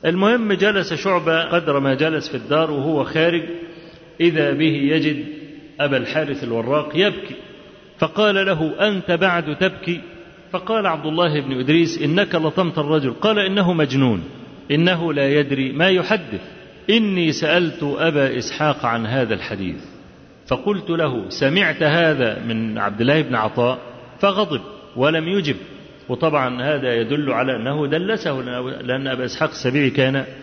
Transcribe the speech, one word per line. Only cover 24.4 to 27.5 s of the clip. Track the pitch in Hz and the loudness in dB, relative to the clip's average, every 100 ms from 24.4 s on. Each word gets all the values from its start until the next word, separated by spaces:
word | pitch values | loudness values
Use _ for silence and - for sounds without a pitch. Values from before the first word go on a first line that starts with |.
| 202 139 - - - - | 0 -2 -6 -18 -14 0
ولم | 139 160 160 | 2 2 0
يجب، | 202 151 127 - - - - - | -2 0 -4 -8 -20 -20 -20 -8
وطبعًا | 123 160 147 127 123 | -2 0 2 0 -2
هذا | 131 147 127 | -2 -2 0
يدل | 117 113 143 139 | 0 0 -2 0
على | 117 131 | 0 0